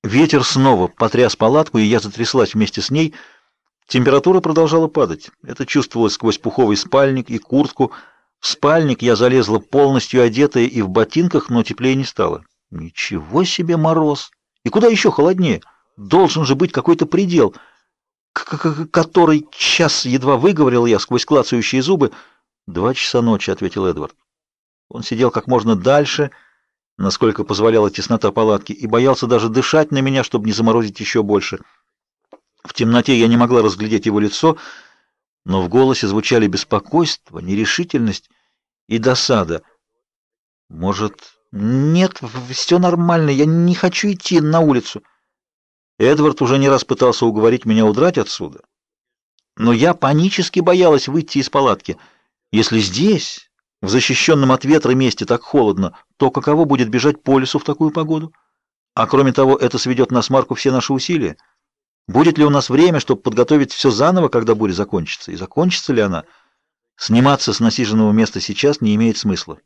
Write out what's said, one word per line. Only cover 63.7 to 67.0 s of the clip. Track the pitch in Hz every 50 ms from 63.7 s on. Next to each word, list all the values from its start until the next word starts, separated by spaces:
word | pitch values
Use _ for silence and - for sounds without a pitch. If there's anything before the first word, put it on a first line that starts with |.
всё | - - - 139
заново, | 110 101 135 165 185 185 165 131
когда | - 120 113 113 110
буря | 107 110 98
закончится? | 90 87 101 98 - - 156 151 - - - -
И | 87
закончится | 85 92 - _ - 170 185 180 - - -
ли | 135 117
она? | 107 98 90 80 - _ _ _ _ _ _ _ _ _ _ _ _ _ _
Сниматься | _